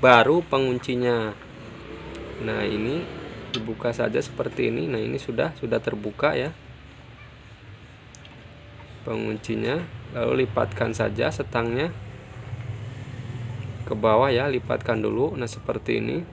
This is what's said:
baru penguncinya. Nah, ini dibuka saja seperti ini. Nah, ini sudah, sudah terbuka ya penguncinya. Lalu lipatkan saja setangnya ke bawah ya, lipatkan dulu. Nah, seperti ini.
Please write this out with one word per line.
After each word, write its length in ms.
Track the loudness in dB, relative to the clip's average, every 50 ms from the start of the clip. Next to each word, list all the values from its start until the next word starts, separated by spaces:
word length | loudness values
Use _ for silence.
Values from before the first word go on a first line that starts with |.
baru 400 | 12 12 12 12 12 10 6 4
penguncinya. 960 | 4 2 2 2 4 4 2 0 0 -2 0 2 2 4 4 2 2 -2 -4 -6 -12 -16 -16 -16 -14 -14 -14 -14 -14 -12 -12 -12 -12 -12 -10 -10 -10 -10 -8 -6
Nah, 240 | -4 -2 -2 0 0
ini 400 | 0 0 0 0 0 -2 -2 -4 -6 -10 -12 -12 -12 -12 -12 -12 -6 -6
dibuka 400 | -6 -4 -4 -6 -2 -2 -2 0
saja 240 | 2 0 2 2
seperti 560 | 2 0 0 -4 -4 -4 -4 0 0 0 2 2
ini. 160 | 0 0 0
Nah, 80 | 0
ini 240 | -2 -2 -2 -4 -4
sudah, 320 | -4 -4 0 0 0 0 0 -4
sudah 160 | -4 0 0
terbuka 560 | 0 0 0 -4 -2 -6 -6 -4 0 2 2 2
ya 240 | 2 -2 -4 -6 -10 -16 -18 -18 -18 -18 -20 -20 -20 -20 -20 -20 -20 -20 -20 -20 -20 -20 -20 -20 -20 -20 -20 -18 -20 -20 -20 -20 -20 -20 -20 -20 -20 -20 -20 -20 -20 -20 -20 -20 -18 -20 -20 -18 -18 -18 -18 -18 -12 -8
penguncinya. 720 | -6 -4 -2 -2 -2 -4 -4 -4 -4 -2 0 0 0 0 0 -2 -6 -10 -14 -12 -8 -4
Lalu 320 | -2 0 2 4 4 2 2
lipatkan 480 | 2 0 0 0 0 -2 0 0 2
saja 320 | 2 0 0 2 2 0 0
setangnya 640 | 0 -2 -6 -2 0 0 0 2 2 0 0 0 -2 -6 -12 -12 -14 -14 -14 -14 -14 -14 -10 -10 -10 -8 -8 -8 -8 -8 -8 -10 -10 -10 -12 -12 -10 -10 -10 -8 -8 -8 -8 -8 -8 -8 -8 -8 -8 -8 -4
ke 80 | -4 -4
bawah 400 | 2 4 6 6 8 6 6 4
ya, 160 | 4 2 2
lipatkan 560 | 0 -2 0 0 -2 -2 2 0 0 2 2
dulu. 320 | 0 2 2 0 0 0
Nah, 80 | -2 -4
seperti 560 | -6 -6 -8 -4 -4 -4 -4 0 0 0 0
ini. 240 | 0 0 -2 -2 -4 -6